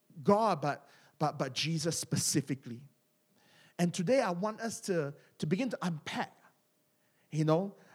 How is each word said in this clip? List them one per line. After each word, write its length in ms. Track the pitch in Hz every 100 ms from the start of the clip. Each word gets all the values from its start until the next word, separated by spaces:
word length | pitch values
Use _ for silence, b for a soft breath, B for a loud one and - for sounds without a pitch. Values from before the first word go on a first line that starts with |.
| _ 170
God, 380 | 135 202 226 170
but, 260 | 147 135 - b b -
but, 180 | 151 147
but 160 | 135
Jesus 460 | 123 151 165 165 156
specifically. 840 | - - - 156 - 131 127 117 - _ _ _ _ _ b b b b
And 160 | 175
today 280 | - 180 262
I 100 | 214
want 300 | 175 214 214
us 200 | 226 -
to, 300 | - 175 143 143 b -
to 80 | 156
begin 200 | 185 254
to 80 | -
unpack, 500 | 180 156 - 240 - - - _ _ _ _ _ _ _ _
you 120 | 151
know, 300 | 156 160 196 - b